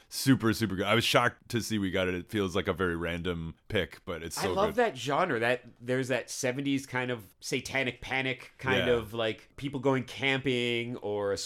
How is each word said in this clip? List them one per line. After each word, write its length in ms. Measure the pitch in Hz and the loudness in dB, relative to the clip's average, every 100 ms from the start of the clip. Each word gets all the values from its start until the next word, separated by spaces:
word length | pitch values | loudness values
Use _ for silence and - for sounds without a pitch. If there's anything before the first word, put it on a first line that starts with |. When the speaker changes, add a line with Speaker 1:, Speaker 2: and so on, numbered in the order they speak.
| - | -10
Speaker 1:
super, 460 | - 135 131 110 | -2 4 6 6
super 220 | 107 110 92 | 2 0 0
good. 100 | 98 | 2
I 80 | |
was 100 | 113 | 4
shocked 440 | - 139 120 - - | 6 4 4 0 -6
to 100 | 117 | -4
see 180 | 98 107 | -2 0
we 120 | 95 | 0
got 180 | 92 92 | 2 0
it. 60 | |
It 160 | 90 87 | -2 -2
feels 240 | 107 95 92 | -2 0 0
like 120 | 90 | 0
a 40 | |
very 240 | 85 92 85 | 0 0 0
random 580 | 85 87 85 85 82 - - | -2 -4 -2 -4 -6 -10 -4
pick, 320 | 107 82 - - | -2 -2 -6 -10
but 160 | 82 | -8
it's 160 | 80 - | -6 -4
Speaker 2:
I 40 | |
Speaker 1:
so 80 | - | -2
Speaker 2:
love 160 | 180 208 | 2 0
Speaker 1:
good. 40 | 208 | 2
Speaker 2:
that 200 | 226 165 | 0 0
genre. 420 | 117 143 180 120 | -2 0 2 2
That 220 | 117 123 123 - | 2 0 -4 -14
there's 280 | 120 127 127 | -2 -2 0
that 220 | 127 - | -2 -2
seventies 560 | - 127 127 139 139 139 | -4 -2 -2 0 -2 -2
kind 240 | 127 123 | -4 -2
of 120 | 120 104 - | -4 -8 -14
satanic 600 | - 139 - 135 127 120 | -6 -4 -2 -2 -2 -4
panic, 520 | - 131 131 127 - - | -4 -2 -2 -2 -8 -8
kind 280 | 127 127 113 | 0 2 4
Speaker 1:
Yeah. 80 | |
Speaker 2:
of, 180 | 120 107 | 2 0
like, 340 | 117 113 110 - - | -2 -2 -2 -8 -10
people 240 | 139 139 | -6 0
going 240 | 135 131 | 2 2
camping 920 | 120 - 135 135 135 123 123 120 120 123 | 0 -2 0 2 2 2 2 0 -2 -4
or 340 | 104 104 101 | -4 -2 0
a 40 | 98 | 0